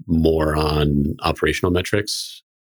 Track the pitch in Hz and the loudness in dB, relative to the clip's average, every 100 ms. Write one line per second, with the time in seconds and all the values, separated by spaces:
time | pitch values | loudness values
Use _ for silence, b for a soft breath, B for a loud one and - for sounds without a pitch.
0 | - 82 80 80 78 76 78 76 73 71 | -2 2 4 2 2 0 0 2 2 2
1 | 71 73 82 - 78 78 92 90 90 104 | 0 -2 -4 0 -2 0 0 0 0 -2
2 | - - - - _ _ | -2 -6 -8 -14 _ _